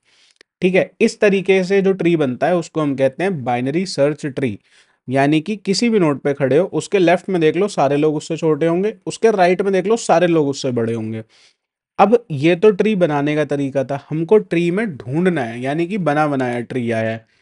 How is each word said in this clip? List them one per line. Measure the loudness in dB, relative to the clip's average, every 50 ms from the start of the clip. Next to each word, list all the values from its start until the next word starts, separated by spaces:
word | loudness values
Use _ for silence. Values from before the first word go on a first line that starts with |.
| _ _ _ _ _ _ _ _ _ _ _ -2
ठीक | -2 2 2
है? | 2 0 0 _ 0
इस | 0 0 2 2
तरीके | 2 2 2 2 2 2 2 2 2
से | 0 0 2
जो | 2 2 0
ट्री | 0 0 0 2
बनता | 2 0 -2 -2 -2 0
है | 0 0
उसको | -2 -2 -4 -4 -4
हम | -2 -2 0
कहते | 0 0 0 0 -2 -4
हैं | -4 -4 -4 -4
बाइनरी | -4 -2 -2 -2 -2 -2 -4 -4 -4
सर्च | -2 0 0 0 -2 -4 -8 -8
ट्री। | -6 -4 -4 -4 -4 -6 _ _ _ _ _ _ _ _ -8 -4
यानी | 0 0 2 2 2 0
कि | 0 -2 -8 -6
किसी | -4 -4 -2 0 0 2
भी | 2 2
नोड | 2 2 0 0
पे | -2 -4 -2
खड़े | 0 0 2 2 2
हो, | 2
उसके | 0 -2 -6 -4 0 0 2
लेफ्ट | 4 4 4 2 0 -2
में | -2 0
देख | 0 0 0
लो | 0 -2 -2
सारे | -2 0 0 0 2
लोग | 2 0 0 -2
उससे | -2 -6 -8 -6
छोटे | -2 0 0 0 0 0
होंगे, | 0 0 0 -2 -2 -4 -6 -10
उसके | -12 -4 0 0 2
राइट | 4 4 4 2 2 2
में | 0 0
देख | 0 0 0
लो | 0 0 0
सारे | 2 2 2 4 4
लोग | 4 2 2 2 0
उससे | -2 -4 -4 -4
बड़े | -2 -2 -2 -2 -4
होंगे। | -4 -6 -8 -8 -10 -12 _ _ _ _ _ _ _ _ _ _ _ _ _ _ 2
अब | 2 4 4 2 0 -2
ये | -4 0 2 2 2
तो | 4 4 2
ट्री | 4 2 0 0 0
बनाने | 0 0 0 0 0 -2 0 0
का | 0 -2
तरीका | -2 -2 -2 -2 -2 -2 -4 -4
था, | -4 -6 -8 -8 -8
हमको | -6 -4 0 2 2 2
ट्री | 2 2 -2 0 0 0
में | -2 -2 -4 -6
ढूंढना | -8 -10 -10 -6 -2 0 0 0 0 -2
है, | -4 -6 -6 -6
यानी | -6 -4 -2 -2 -4
कि | -4 -4 -4
बना | -2 0 0 0 0 0
बनाया | 0 -2 -2 -2 -4 -6
ट्री | -6 -6 -6 -4 -4 -2
आया | -2 -2 -2 -4
है। | -4 -8 -12 _ _ _